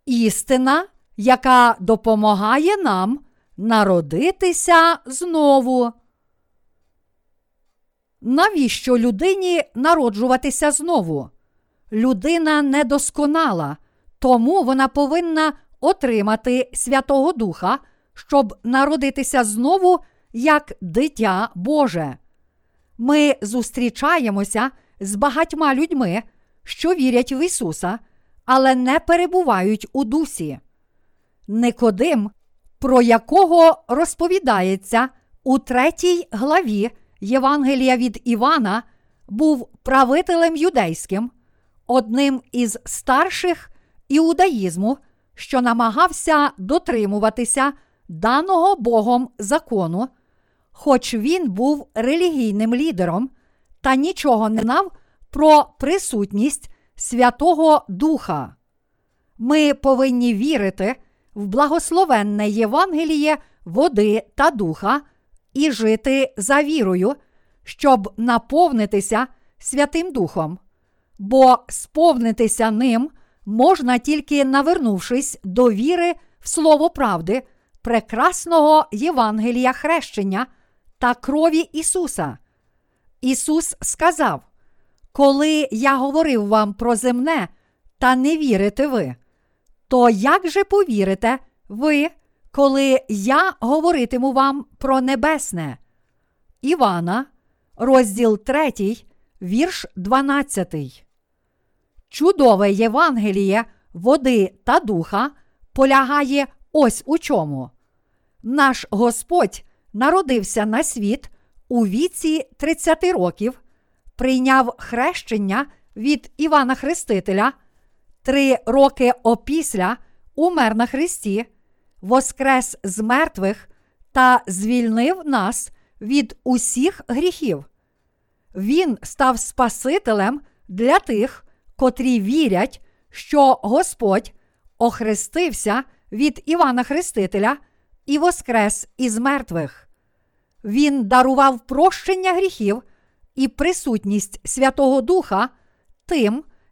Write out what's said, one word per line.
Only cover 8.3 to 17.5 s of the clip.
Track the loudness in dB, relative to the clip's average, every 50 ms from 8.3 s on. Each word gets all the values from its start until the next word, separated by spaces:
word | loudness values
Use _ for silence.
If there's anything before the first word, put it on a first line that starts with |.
| 2 2 2 2 2 0 0 0 -2 -4 -2 0 2
людині | 2 2 0 -2 0 0 0 0 0 0 -2 -2 -2 -2 -4 -4
народжуватися | 0 2 2 2 2 2 0 -2 -2 0 0 0 0 0 -4 -4 -2 0 0
знову? | 0 -2 -2 -2 -2 0 -2 -2 -4 -6 -8 -10 _ _ _ _ _ _ _ _ _ _ _ -8
Людина | -4 0 0 0 0 0 0 -2 0 0 2 2 2 2
недосконала, | 2 2 0 0 0 0 0 -2 -2 -4 -4 -2 -2 0 0 0 0 0 -2 -2 -4 -6 -8 -12 _ _ _ _ _ _ _ _
тому | 2 4 4 4 4 2 2 2 2
вона | 2 2 2 0
повинна | 0 0 0 0 0 0 -2 -2 -2 0 0 0 -2 -2 -6 _ _ _ _
отримати | 0 0 0 0 0 -2 0 0 0 0 -2 -2 -2 -2 -2 -2 -2 -4 -8
Святого | -8 -4 0 0 0 2 2 2 2 2 0 0
Духа, | -2 -4 -6